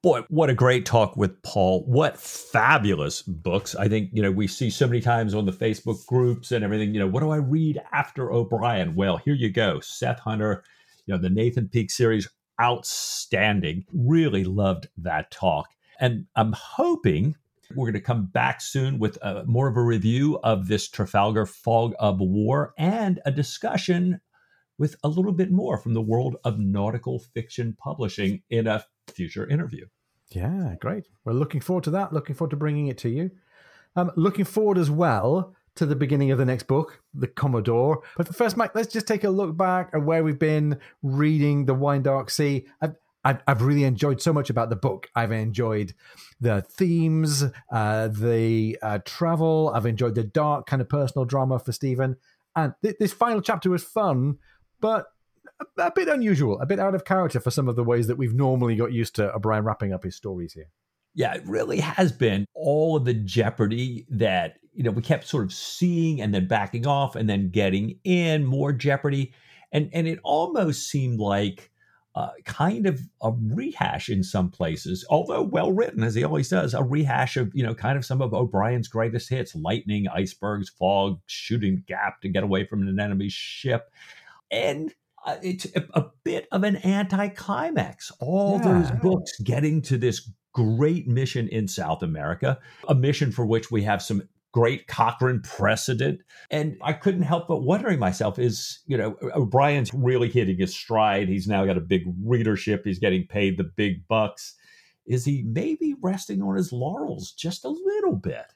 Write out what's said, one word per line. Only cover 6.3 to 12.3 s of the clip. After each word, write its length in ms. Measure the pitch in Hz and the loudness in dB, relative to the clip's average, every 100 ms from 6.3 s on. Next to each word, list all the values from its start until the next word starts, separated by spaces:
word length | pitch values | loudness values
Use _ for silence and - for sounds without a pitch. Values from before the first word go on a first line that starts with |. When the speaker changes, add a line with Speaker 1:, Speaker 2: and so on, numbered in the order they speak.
| 120 - | 0 -2
Speaker 1:
and 100 | 120 | -2
everything, 300 | 101 107 104 | 0 0 0
you 80 | 107 | 0
know, 60 | 95 | 0
"What 120 | 110 | 0
do 120 | 156 | 0
I 40 | 151 | 0
read 460 | 135 156 156 147 - | 0 2 2 -2 -4
after 400 | 147 - - 120 | -4 -4 -6 -2
O'Brien?" 640 | 117 117 113 117 107 85 82 | 0 0 0 0 0 0 0
Well, 220 | 98 82 | 0 2
here 160 | - | 0
you 160 | 143 113 | 0 0
go. 320 | 95 104 76 | 2 0 0
Seth 400 | - - 123 120 | -6 -6 -4 -4
Hunter, 420 | 110 110 107 98 _ _ _ _ - | -4 -2 0 -2 _ _ _ _ -4
you 80 | |
know, 80 | 95 | -2
the 80 | 90 | 2
Nathan 380 | 101 120 120 104 | 2 2 0 0
Peake 240 | 120 98 | 0 -2
series, 380 | - 117 110 95 | 2 2 2 -2